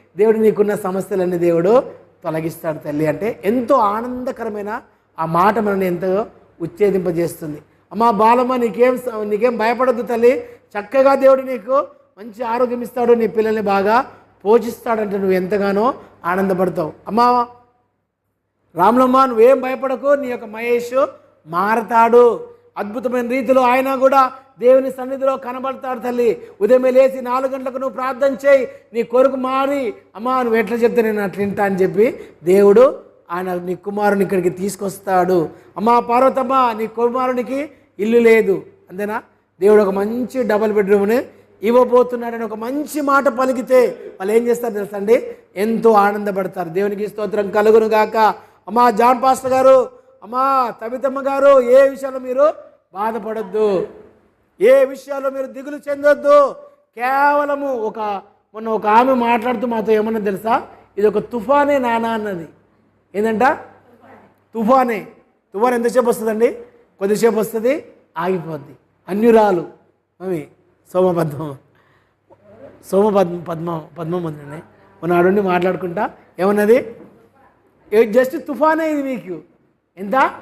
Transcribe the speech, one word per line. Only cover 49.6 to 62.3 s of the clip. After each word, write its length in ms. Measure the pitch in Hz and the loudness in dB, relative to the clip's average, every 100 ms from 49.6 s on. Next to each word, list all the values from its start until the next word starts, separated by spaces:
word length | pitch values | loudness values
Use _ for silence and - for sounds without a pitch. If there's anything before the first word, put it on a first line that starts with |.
| 262 262 240 - _ _ | 6 4 2 -8 _ _
అమ్మా 500 | 202 247 269 269 240 - | -10 -2 0 0 -2 -6
తబితమ్మ 380 | 226 247 269 269 | -10 -6 -6 -4
గారు, 400 | 269 277 277 277 | -4 2 6 6
ఏ 280 | 240 254 277 | 6 6 6
విషయంలో 300 | 269 269 262 | 0 -10 -10
మీరు 340 | 254 254 294 - - _ _ | -6 0 0 0 -16 _ _
బాధపడొద్దు, 920 | 185 220 226 214 220 196 208 214 185 - - - _ _ _ _ _ | -6 -6 -6 -8 -8 -6 -2 0 0 -4 -12 -20 _ _ _ _ _
ఏ 240 | 208 269 262 | 4 6 4
విషయాల్లో 440 | 269 269 277 269 | -4 -12 -8 -6
మీరు 160 | 269 262 | -6 -10
దిగులు 340 | 226 277 285 285 | -12 -14 -12 -10
చెందొద్దు. 640 | 285 294 277 277 294 269 185 - _ _ 220 | 0 2 2 4 4 4 -2 -18 _ _ -6
కేవలము 800 | 247 269 285 294 285 277 277 | -2 2 2 2 0 -4 -4
ఒక, 260 | 254 220 226 208 196 - _ _ | -4 -6 -6 -8 -8 -12 _ _
మొన్న 160 | 214 226 | -10 -4
ఒక 180 | 220 214 | -2 2
ఆమె 260 | 220 254 | 4 4
మాట్లాడుతూ 540 | 254 233 240 240 233 240 | 0 0 0 -2 -4 -4
మాతో 240 | 226 208 | -4 0
ఏమన్నా 280 | 220 214 226 | 0 0 -4
తెలుసా? 420 | 202 190 220 254 - - _ - | -4 -4 -2 -2 -4 -20 _ -2
"ఇది 100 | 208 | 0
ఒక 100 | 202 | 0
తుఫానే 600 | - 240 202 285 285 285 | -6 -8 0 0 2 0
నాన్న" 280 | 247 226 226 | 0 -2 -2
అన్నది. 420 | 226 214 | -4 -6